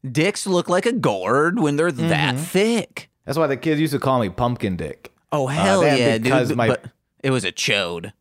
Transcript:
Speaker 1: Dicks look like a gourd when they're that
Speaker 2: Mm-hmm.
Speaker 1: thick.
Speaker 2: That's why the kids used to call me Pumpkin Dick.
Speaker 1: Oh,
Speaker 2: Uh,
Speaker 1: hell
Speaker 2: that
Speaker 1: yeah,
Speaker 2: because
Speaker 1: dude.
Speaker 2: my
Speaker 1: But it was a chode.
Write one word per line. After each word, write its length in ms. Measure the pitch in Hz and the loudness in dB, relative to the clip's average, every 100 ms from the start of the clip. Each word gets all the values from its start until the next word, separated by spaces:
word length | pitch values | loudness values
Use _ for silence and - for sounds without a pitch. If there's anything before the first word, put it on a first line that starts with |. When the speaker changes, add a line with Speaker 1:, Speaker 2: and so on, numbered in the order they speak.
| 131 | -4
Speaker 1:
Dicks 360 | 123 165 208 202 | 0 0 -2 -2
look 220 | 180 - | -2 2
like 180 | 180 233 | 0 0
a 60 | |
gourd 640 | 240 143 101 92 127 160 185 | 0 0 0 2 2 2 2
when 180 | 151 143 | 0 2
they're 160 | 170 | -2
that 420 | 135 165 80 85 | 0 0 0 0
Speaker 2:
Mm-hmm. 100 | 127 | -2
Speaker 1:
thick. 680 | 165 185 214 233 - - - _ | -2 0 0 0 -4 -12 -18 _
Speaker 2:
That's 140 | - 147 | -6 -2
why 80 | 151 | 0
the 100 | 135 | 0
kids 240 | 160 151 | 0 0
used 120 | 156 | 0
to 60 | 135 | 0
call 220 | 139 131 | 0 0
me 80 | 104 | 0
Pumpkin 480 | 87 123 120 104 87 | -2 -2 -2 -4 -4
Dick. 360 | 80 - - _ _ | -6 -10 -20 _ _
Speaker 1:
Oh, 140 | 151 131 | -4 -2
Speaker 2:
Uh, 40 | |
Speaker 1:
hell 300 | 147 190 190 | 0 2 4
Speaker 2:
that 180 | 160 139 | 4 4
Speaker 1:
yeah, 200 | 117 113 | 2 2
Speaker 2:
because 300 | 117 131 127 | 2 2 2
Speaker 1:
dude. 80 | 131 | 2
Speaker 2:
my 120 | 117 | 2
Speaker 1:
But 160 | 123 - _ _ _ | 0 -4 _ _ _
it 80 | 135 | -2
was 140 | 127 | 0
a 60 | 92 | -2
chode. 600 | - - 104 90 85 92 - | -4 0 0 0 -4 -10 -14